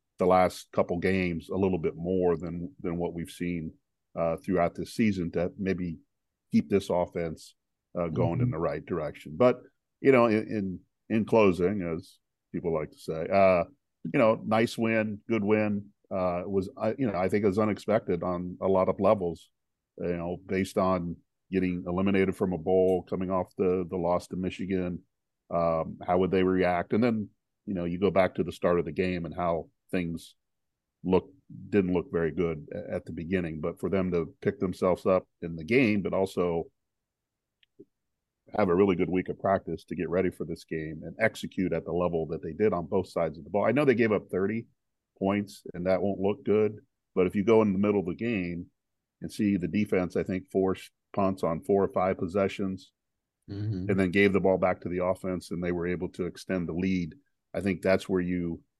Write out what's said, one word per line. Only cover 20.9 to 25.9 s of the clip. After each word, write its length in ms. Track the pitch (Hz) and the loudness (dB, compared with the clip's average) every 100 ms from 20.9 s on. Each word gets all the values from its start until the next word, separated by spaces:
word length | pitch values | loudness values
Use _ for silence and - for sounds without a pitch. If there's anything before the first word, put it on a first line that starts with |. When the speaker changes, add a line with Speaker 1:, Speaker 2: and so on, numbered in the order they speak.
| 92 85 82 _ _ - | 0 -4 -8 _ _ -4
Speaker 1:
getting 300 | 92 90 90 92 | -2 0 -2 -4
eliminated 500 | 87 98 95 95 90 | 0 2 2 2 0
from 160 | 95 | -2
a 60 | 87 | -2
bowl, 440 | 85 92 92 90 - | 2 4 4 2 -2
coming 220 | 90 92 | -6 -2
off 220 | 92 90 - | -2 -4 -2
the, 280 | 95 92 85 | 0 0 -2
the 60 | 92 | -2
loss 300 | 85 90 - | 0 -2 -2
to 80 | 90 | -6
Michigan. 640 | 92 - 92 95 90 87 - _ _ _ - | -6 -6 -4 -2 -2 -6 -12 _ _ _ -6
Um, 460 | 85 82 82 80 | -2 0 0 -4